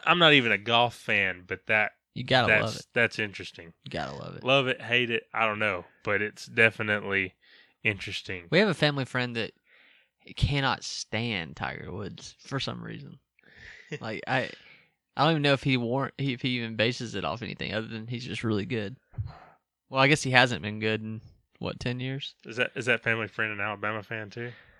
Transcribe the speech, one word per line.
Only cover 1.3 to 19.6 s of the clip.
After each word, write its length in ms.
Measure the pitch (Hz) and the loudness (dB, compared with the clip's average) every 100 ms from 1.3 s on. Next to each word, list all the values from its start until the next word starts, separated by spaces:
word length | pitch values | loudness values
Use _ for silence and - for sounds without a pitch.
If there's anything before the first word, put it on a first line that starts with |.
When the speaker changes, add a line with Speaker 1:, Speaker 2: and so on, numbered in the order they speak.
| 90 90 | -2 -8
Speaker 1:
but 200 | 98 - | -8 0
that 240 | 110 104 - _ | 2 0 -4 _
Speaker 2:
You 100 | - | -8
gotta 240 | 123 131 113 | 2 4 6
Speaker 1:
that's, 160 | 107 | 4
Speaker 2:
love 120 | 110 - | 2 -4
it. 80 | - | -4
Speaker 1:
that's 260 | 123 117 - | 2 2 0
interesting. 540 | 107 92 90 - 85 - | -6 -8 -14 -14 -18 -20
Speaker 2:
You 80 | 131 | -10
gotta 240 | - 69 69 | -8 -6 -8
love 220 | 85 90 | -12 -6
it. 80 | 123 | 0
Speaker 1:
Love 220 | 139 127 | 2 2
it, 120 | 127 | -2
hate 280 | 117 120 120 | 0 2 2
it, 120 | 113 - | -2 -2
I 120 | 113 113 | 0 0
don't 140 | 104 | 2
know, 240 | 107 90 - _ 110 | 0 -2 -6 _ -2
but 160 | 101 | 0
it's 240 | 104 - - | -2 -6 -4
definitely 880 | 117 113 - 107 104 101 98 92 - _ - _ _ | 4 4 4 0 0 0 0 0 -6 _ -20 _ _
interesting. 600 | 110 95 - 95 - 92 87 | -4 -4 -6 -10 -10 -12 0
Speaker 2:
We 100 | 160 | 2
have 100 | 214 | 2
a 40 | |
family 300 | 151 147 143 | 2 0 0
friend 320 | 127 127 123 117 | -2 -4 -4 -4
that 160 | 104 - _ _ _ _ _ _ - - | -6 -10 _ _ _ _ _ _ -16 -2
cannot 480 | - 143 135 107 | 0 2 0 0
stand 720 | - - - 107 120 101 78 - | -4 -8 -6 -4 -2 -4 -6 -6
Tiger 360 | - - - | -6 -6 -10
Woods 440 | 90 101 - - - - | -10 -10 -12 -16 -20 -10
for 140 | 135 | -8
some 200 | 123 117 | -6 -8
reason. 360 | 110 107 143 - | -12 -14 -16 -20
Speaker 1:
<laughs> 760 | _ _ _ - - - - 147 | _ _ _ -20 -20 -20 -14 -12
Speaker 2:
Like, 220 | 113 101 - | -8 -8 -2
I, 240 | 131 110 - - - _ _ _ - | -2 -2 -8 -20 -20 _ _ _ 2
I 60 | |
don't 80 | 147 | 4
even 100 | 160 | 4
know 120 | 143 | 4
if 100 | 139 | 4
he 120 | 139 131 | 4 2
war-, 340 | 117 131 131 - | 2 0 -2 -2
he, 140 | 139 | -2
if 100 | 120 | -2
he 60 | 131 123 | -2 -2
even 160 | 113 110 | -2 2
bases 400 | 113 117 117 107 | 2 0 -4 -4
it 100 | 82 | -4
off 160 | 107 | -4
anything 320 | 120 - 67 | -6 -6 -4
other 140 | 107 113 | -4 -4
than 180 | 113 113 | -8 -8
he's 180 | 123 | -8
just 200 | 127 107 | -6 -4
really 240 | 113 104 98 | 0 0 0
good. 280 | 113 101 131 _ - - - - _ | -4 -6 -10 _ -8 -8 -10 -20 _